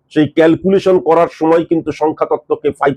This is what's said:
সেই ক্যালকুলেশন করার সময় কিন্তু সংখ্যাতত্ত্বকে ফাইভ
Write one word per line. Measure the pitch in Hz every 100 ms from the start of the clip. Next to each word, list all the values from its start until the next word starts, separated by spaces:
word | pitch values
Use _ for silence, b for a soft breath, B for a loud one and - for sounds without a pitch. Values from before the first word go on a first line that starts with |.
| _
সেই | 156 147
ক্যালকুলেশন | 160 160 160 185 196 190 185
করার | 156 165 165
সময় | - 160 170
কিন্তু | 160 165 151
সংখ্যাতত্ত্বকে | - 151 147 165 151 - 147 147
ফাইভ | - 143